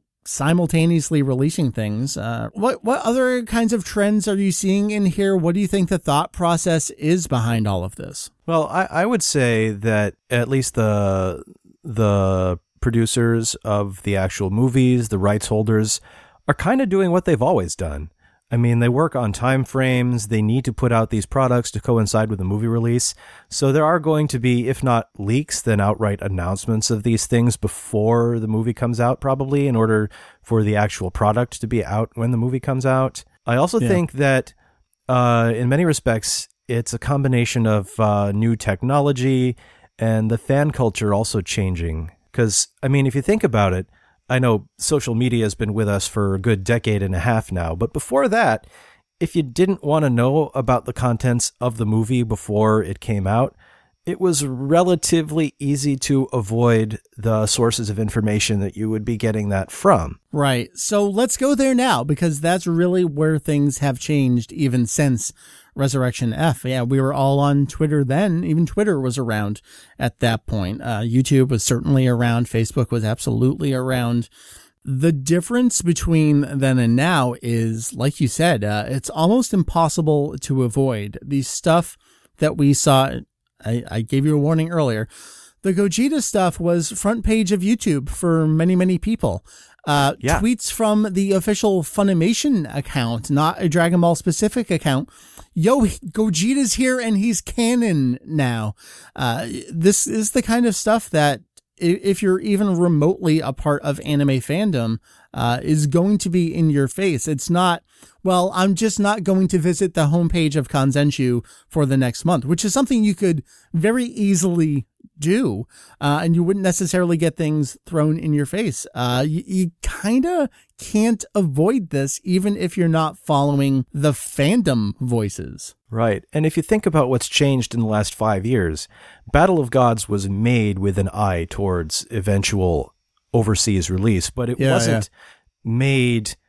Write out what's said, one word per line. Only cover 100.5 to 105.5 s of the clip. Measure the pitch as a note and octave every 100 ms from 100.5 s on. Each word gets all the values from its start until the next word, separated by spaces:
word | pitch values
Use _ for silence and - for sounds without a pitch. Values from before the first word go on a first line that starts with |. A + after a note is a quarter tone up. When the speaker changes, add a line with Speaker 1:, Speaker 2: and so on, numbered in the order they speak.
| A#3 A#3+
Speaker 1:
of | F#3+
stuff | A3 A3 -
that | D#3 D3 C3+ _ _ _ -
i-, | E3+ F3+
if | G3 F#3+
you're | G3 F#3
even | G#3+ G3 G#3 E3+
remotely | F3 D3+ D3+ F#3+ E3+ D#3+
a | C#3
part | C3+ D3+ C#3+
of | D3 C#3
anime | - C#3+ C#3+ C3
fandom, | - D#3+ G#3+ C#3+ A2+ A2+ _ _ _ C3+
uh, | A#2+